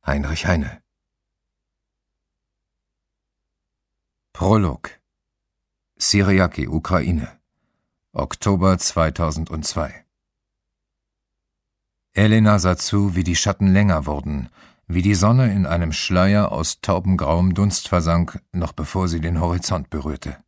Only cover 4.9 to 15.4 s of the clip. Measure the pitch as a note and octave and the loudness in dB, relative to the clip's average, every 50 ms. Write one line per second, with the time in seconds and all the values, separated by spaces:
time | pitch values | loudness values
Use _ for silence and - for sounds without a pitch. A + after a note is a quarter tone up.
4.9 | - _ _ _ _ _ _ _ _ _ _ _ _ _ _ _ _ _ _ _ | -20 _ _ _ _ _ _ _ _ _ _ _ _ _ _ _ _ _ _ _
5.9 | _ _ - - - G2+ G2 G2 F#2+ F#2+ F#2 E2 - - C2+ - D#2 D#2+ - - | _ _ -2 0 2 2 4 4 4 4 2 2 0 -6 -6 -4 -4 -6 -2 0
6.9 | F#2 F2 C2 D#2+ F2 D2+ B1 - - _ _ _ _ _ _ _ _ _ _ _ | -2 0 0 0 -2 -2 -4 -8 -14 _ _ _ _ _ _ _ _ _ _ _
7.9 | _ _ _ _ _ - C#2+ C#2+ - - - G2+ G2 F#2 F2+ F#2+ F#2 F2+ - - | _ _ _ _ _ -6 -6 -6 -8 -4 0 0 0 2 4 2 2 2 0 -2
8.9 | - E2+ D#2+ D#2+ D#2 - E2+ D#2 D2+ E2 D#2+ - - D#2 D2+ - - - D#2 C#2+ | 0 0 0 0 0 -2 -2 -2 -2 -4 -6 -6 -8 -6 -6 -6 -4 -4 -6 -6
9.9 | - - _ _ _ _ _ _ _ _ _ _ _ _ _ _ _ _ _ _ | -8 -18 _ _ _ _ _ _ _ _ _ _ _ _ _ _ _ _ _ _
10.9 | _ _ _ _ _ _ _ _ _ _ _ _ _ _ _ _ _ _ _ _ | _ _ _ _ _ _ _ _ _ _ _ _ _ _ _ _ _ _ _ _
11.9 | _ _ _ _ _ G2 G2+ G#2+ G#2+ A2+ A2 G#2+ G#2 G2 F2 F#2 F2+ - - - | _ _ _ _ _ 2 4 4 6 6 6 4 4 4 4 2 0 0 -2 0
12.9 | - G2+ G2+ G2+ F2 F2+ E2+ F2+ F2 - - G#2 F#2+ _ G2 F#2+ F#2 G2 G#2 G2+ | 2 2 2 2 0 0 0 0 0 0 0 -2 -2 _ 2 4 4 4 4 4
13.9 | F2+ D#2 C#2 C#2+ D2 D2 - D2 D2+ C#2 B1 - _ _ - _ _ _ _ - | 2 0 -2 -4 -6 -6 -6 -6 -6 -6 -8 -10 _ _ -20 _ _ _ _ -4
14.9 | E2+ F2+ F2+ G2+ G2+ F2 F#2 G#2+ A#2 B2+ | -4 0 0 0 2 2 2 4 4 4